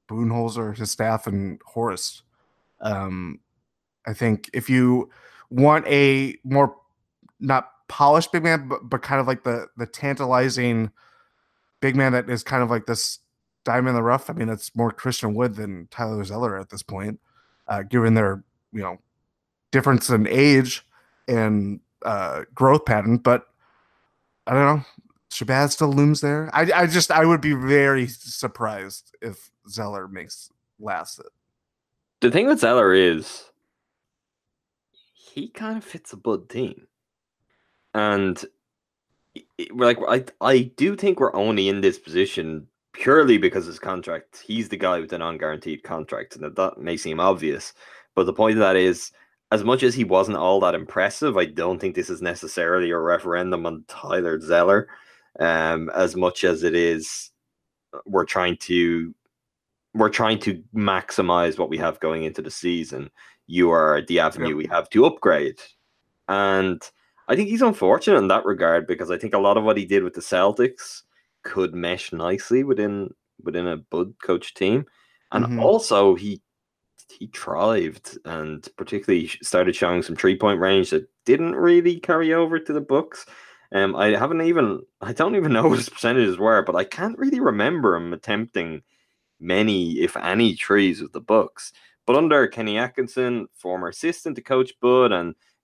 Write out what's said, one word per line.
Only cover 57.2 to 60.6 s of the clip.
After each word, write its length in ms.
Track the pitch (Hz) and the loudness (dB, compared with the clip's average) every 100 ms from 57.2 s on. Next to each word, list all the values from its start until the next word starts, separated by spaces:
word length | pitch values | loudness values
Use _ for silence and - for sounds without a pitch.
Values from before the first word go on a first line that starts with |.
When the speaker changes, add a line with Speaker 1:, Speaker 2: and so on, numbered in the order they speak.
| - _ _ _ _ _ _ 71 | -16 _ _ _ _ _ _ -20
Speaker 2:
we're 200 | - 98 82 | -4 -2 0
trying 300 | 101 90 85 | 0 -2 -2
to, 560 | - 87 85 85 82 - _ _ _ _ _ _ _ | -2 0 2 0 -4 -12 _ _ _ _ _ _ _
we're 140 | 110 107 | 0 0
trying 280 | - 113 110 | 2 0 0
to 220 | 107 90 | -4 -6